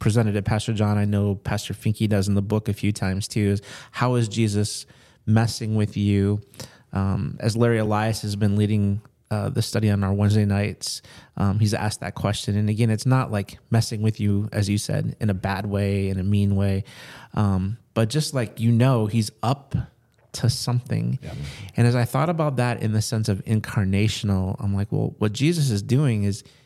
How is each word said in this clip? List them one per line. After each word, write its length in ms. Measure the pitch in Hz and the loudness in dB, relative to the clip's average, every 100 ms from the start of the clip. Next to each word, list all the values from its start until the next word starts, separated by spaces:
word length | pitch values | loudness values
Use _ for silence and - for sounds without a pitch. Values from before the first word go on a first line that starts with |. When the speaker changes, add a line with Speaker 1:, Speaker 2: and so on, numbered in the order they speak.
Speaker 1:
presented 360 | 117 104 107 101 | 0 2 2 0
it, 100 | 101 | 0
Pastor 280 | 107 - | -2 -2
John, 240 | 107 104 104 | 0 2 2
I 80 | 104 | 2
know 300 | 104 101 98 | 2 0 -2
Pastor 380 | - 104 - | -2 -4 -4
Finke 340 | 98 110 107 110 | -4 -4 0 2
does 200 | 104 95 | 2 2
in 80 | 101 | 0
the 60 | |
book 280 | 98 107 107 | 2 0 0
a 40 | |
few 180 | 101 101 | -2 -2
times 360 | 101 98 95 - | -2 -2 -2 -4
too, 140 | - 104 | 0 0
is 120 | 101 - - - | 0 -4 -18 -14
how 240 | - 123 123 | -2 0 2
is 120 | 110 | 0
Jesus 580 | 110 110 101 104 - - - - _ - | 0 0 0 -2 -4 -12 -20 -20 _ 2
messing 500 | 107 117 - 110 110 | 2 2 -2 -2 0
with 220 | 104 - | 0 0
you? 440 | 101 101 98 104 - - - - _ | 2 2 2 0 -4 -16 -20 -20 _
Um, 420 | 98 98 95 82 - | -4 -2 -2 -4 -2
as 180 | 110 110 | -2 2
Larry 220 | 117 113 | 2 2
Elias 420 | 107 104 110 107 | 0 0 0 -2
has 140 | 104 101 | -4 0
been 200 | 107 101 | 2 4
leading, 460 | 104 107 101 101 - _ _ | 2 2 2 0 -4 _ _
uh, 180 | 107 101 | -4 -2
the 120 | 117 | -2
study 280 | 110 107 107 | -2 0 2
on 140 | 101 | 2
our 100 | 98 | 2
Wednesday 320 | 98 104 107 101 | 2 4 4 4
nights, 560 | 101 104 - - - - - - - | 2 0 -4 -8 -10 -12 -20 -18 -2
um, 240 | 101 104 | 0 2
he's 140 | 107 | 2
asked 260 | 110 107 - | 2 -2 -4
that 140 | - - | -8 -4
question. 400 | 101 101 - 101 | -2 -2 -2 0
And 140 | 104 | 0
again, 200 | 104 117 | 2 2
it's 140 | 110 127 | 2 2
not, 240 | 131 101 | 2 2
like, 260 | 104 98 - _ | -4 -6 -12 _
messing 300 | 113 - 107 | 0 0 0
with 160 | 110 107 | -2 0
you, 280 | 104 101 110 | 0 0 0
as 160 | - 101 | -2 0
you 80 | 101 | 0
said, 380 | - 101 104 - | 0 -2 -2 -2
in 100 | 110 | -2
a 40 | |
bad 320 | 95 98 98 104 | -2 -2 -4 -2
way, 440 | 101 101 98 98 | -2 0 0 0
in 100 | 95 | -2
a 40 | |
mean 320 | 92 101 101 98 | 0 2 4 2
way, 280 | 98 98 - - - - - | 2 0 -4 -12 -20 -20 -8
um, 440 | - 104 92 95 113 - | 0 2 2 -2 -6 -6
but 140 | - 110 | -2 0
just, 240 | 143 151 | 0 -2
like, 260 | 139 113 - | -2 -4 -2
you 120 | 113 | 2
know, 360 | 113 131 123 107 | 4 4 4 2
he's 240 | 117 107 - | 0 -2 -2
up 320 | 113 139 - - - _ _ _ _ | -2 -2 -4 -6 -6 _ _ _ _
to 160 | - 113 | -2 -2
something. 680 | - - 123 - 110 117 127 | -2 -2 -4 -2 -4 -2 -4
Speaker 2:
Yeah. 100 | - - 73 - - - | -8 -10 -10 -12 -10 0
Speaker 1:
And 120 | 120 | 2
as 80 | 123 | 2
I 100 | 117 | 0
thought 240 | 135 156 | 0 0
about 280 | 165 151 127 | 0 0 0
that 240 | 123 113 | -2 -2
in 80 | 110 | 0
the 100 | 107 | 0
sense 260 | 107 110 107 | 0 -2 0
of 140 | 98 - | -2 0
incarnational, 1120 | 110 - - 95 98 107 - 104 95 92 - | -2 0 -2 2 2 2 0 0 0 0 -4
I'm 160 | 101 98 | -4 -2
like, 160 | 101 | -2
"Well, 240 | 101 110 - | -2 -2 -2
what 160 | 107 | -4
Jesus 380 | 104 143 175 139 | 0 0 2 0
is 100 | 104 | 0
doing 420 | 104 123 151 107 | 0 2 2 2
is 200 | 101 98 - - | 0 -2 -8 -20